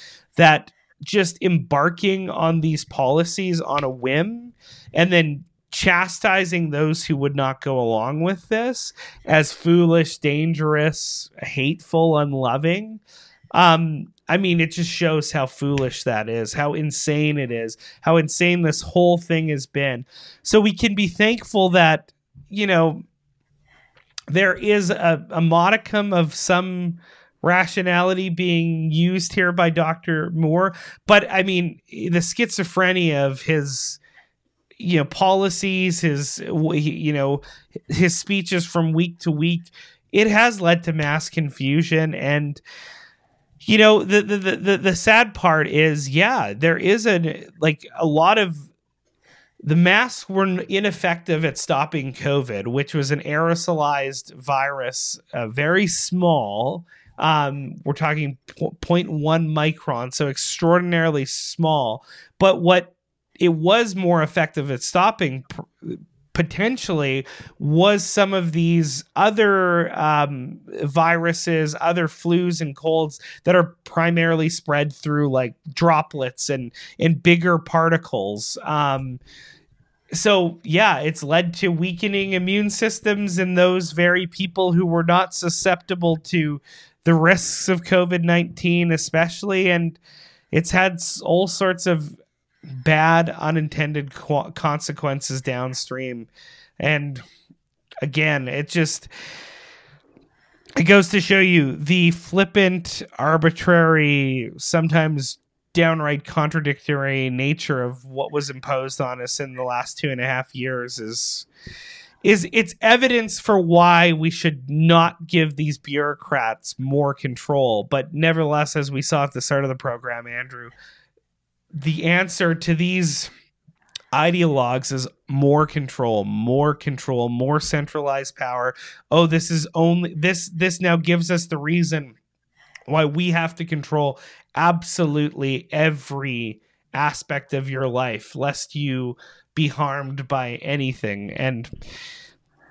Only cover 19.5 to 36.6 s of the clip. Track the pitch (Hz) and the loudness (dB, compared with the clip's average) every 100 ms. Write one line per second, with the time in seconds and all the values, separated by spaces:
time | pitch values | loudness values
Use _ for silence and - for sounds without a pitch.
19.5 | 143 127 143 139 120 123 - - - - | -4 -6 -4 -2 -4 -10 -20 -20 -14 2
20.5 | 220 208 - 233 202 196 175 214 233 - | 4 4 2 0 0 -2 2 2 0 -2
21.5 | 208 185 180 160 156 _ _ _ - - | 0 4 6 6 4 _ _ _ -20 -12
22.5 | 202 202 175 165 156 - _ _ _ _ | -4 0 2 2 0 -12 _ _ _ _
23.5 | _ _ _ _ _ _ - - 160 190 | _ _ _ _ _ _ -20 -4 0 2
24.5 | 185 208 208 175 175 170 160 - 160 165 | 0 2 2 2 0 2 0 -2 -2 2
25.5 | 165 180 220 220 214 202 180 160 - - | 4 4 2 -2 -4 0 0 0 -2 0
26.5 | 180 185 180 175 170 - _ _ _ 156 | 0 0 -4 -6 -8 -14 _ _ _ 0
27.5 | 180 175 - 180 175 185 185 190 170 180 | 0 0 -2 0 2 2 0 -4 -2 0
28.5 | 170 165 160 160 156 175 185 175 - 180 | 0 0 -2 -2 2 2 0 -4 0 0
29.5 | 180 170 165 160 165 - 160 165 165 160 | 2 2 2 0 -2 -2 -4 -2 -2 0
30.5 | 170 190 180 - - - 208 208 190 190 | 2 0 -2 -18 -8 4 4 6 -2 0
31.5 | 185 175 - _ - 180 170 170 - 233 | 0 -2 -6 _ -10 -2 0 0 -2 -2
32.5 | - 170 - 185 185 170 143 139 131 - | -2 -4 0 2 2 2 2 0 -2 -2
33.5 | 160 143 131 - - _ _ _ _ _ | -2 -2 -6 -8 -10 _ _ _ _ _
34.5 | _ _ - 170 170 147 - 190 190 196 | _ _ -10 0 2 0 2 2 4 2
35.5 | 180 196 190 185 170 170 143 143 - - | -2 -2 0 0 0 0 -2 -4 -8 -4
36.5 | 156 | -2